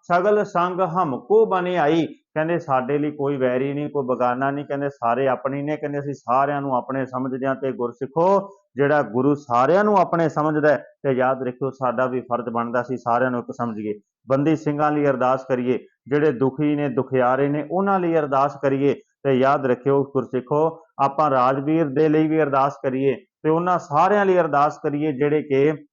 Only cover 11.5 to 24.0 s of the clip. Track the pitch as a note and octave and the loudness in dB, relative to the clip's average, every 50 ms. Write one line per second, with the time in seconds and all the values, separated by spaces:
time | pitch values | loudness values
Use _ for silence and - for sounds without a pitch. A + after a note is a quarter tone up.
11.5 | B2+ B2+ C3+ C3+ C3 - C3+ B2 A#2 A#2 B2+ B2+ B2 B2+ - - A#2 A#2 A#2 A#2+ | -6 _ -6 -6 -6 -4 -4 -2 0 0 -2 -2 -2 -6 -4 -4 -6 -4 -4 -4
12.5 | A2+ A#2 A#2 A#2 A#2+ B2+ A#2+ - B2+ A#2+ - B2 A#2 A#2+ B2+ B2+ B2 A#2+ A2+ - | -4 -4 -4 -2 -2 -4 -2 -2 -8 -6 -2 0 0 2 0 0 -2 -4 -6 -8
13.5 | - - A#2+ A#2+ A2 G#2+ G#2+ G#2+ G#2 G#2 _ _ _ _ _ A2 C3+ C#3 C#3+ D#3 | -8 -6 -6 -6 -6 -6 -6 -8 -8 -10 _ _ _ _ _ -2 0 0 2 0
14.5 | D#3+ D3+ D#3 D3+ D3 D3 D3+ D3+ D3+ D3 C#3+ C#3+ C3 A#2+ B2+ B2+ C3 C3 C3 - | 0 0 -2 -4 -2 0 -2 0 0 0 0 0 0 2 2 0 0 0 -2 -4
15.5 | C3+ B2 B2 B2 B2 G#2 - - _ _ _ A2+ C3+ D3 D3 D#3 C3+ A2+ C3 D3 | -4 -2 0 -2 -2 -2 -4 -12 _ _ _ -4 -2 2 2 0 0 0 -2 -2
16.5 | C#3+ - D3+ D3 D3 D3 D3 C#3+ A#2+ B2+ B2 - C3 C3 B2 B2 C3 C3 C#3+ C#3+ | 0 -2 -2 -2 0 0 -2 -2 -2 -2 -4 0 0 2 2 2 2 2 0 0
17.5 | C#3+ D3+ - - E3 F#3 G3 G3+ G3 F#3+ F3+ E3+ E3 D#3+ D3 C#3 C#3 C3+ C#3 C#3+ | -2 -4 -4 -4 -4 -2 0 0 0 0 0 0 0 0 0 0 0 0 0 0
18.5 | C#3+ - - C#3 C3+ C3+ C#3 C#3 B2 - _ _ _ _ - C#3 C3 B2 C3 C3+ | -2 -2 -2 0 0 2 2 0 0 0 _ _ _ _ -2 0 2 4 4 4
19.5 | C#3+ D3 C3 B2+ B2 A#2+ B2 C#3 C#3 C#3 C3+ C3+ - C3 A2+ A2+ - B2+ B2 - | 2 2 2 0 -2 0 2 2 2 2 0 0 -2 -4 -4 -2 -6 -6 -4 -2
20.5 | D3 D3 D#3+ D#3+ D#3+ - - _ _ - C#3 C#3 C#3 - D#3 D3 C3+ B2+ B2 C3 | 0 0 0 0 -2 -6 -20 _ _ -2 -2 0 2 0 0 2 4 4 4 2
21.5 | C#3 C#3 C3+ D3 D#3 E3 E3 C#3+ C3 D3 D#3 D#3 D3+ D#3 D#3 D#3 D#3 D#3+ D3+ C#3 | 2 0 0 0 0 0 0 0 2 2 2 4 4 2 2 2 2 2 2 2
22.5 | C3+ C3+ C3+ C#3+ C#3 - - C#3 B2+ C3 C3+ C#3 B2 A#2 - _ _ _ - D#3 | 2 2 2 0 -2 -4 -6 -4 -2 0 0 0 0 -2 -8 _ _ _ -2 0
23.5 | D#3+ E3 F3 F3+ F3+ E3 - - C#3+ D3+ | 0 2 2 0 -2 -2 -2 -2 2 2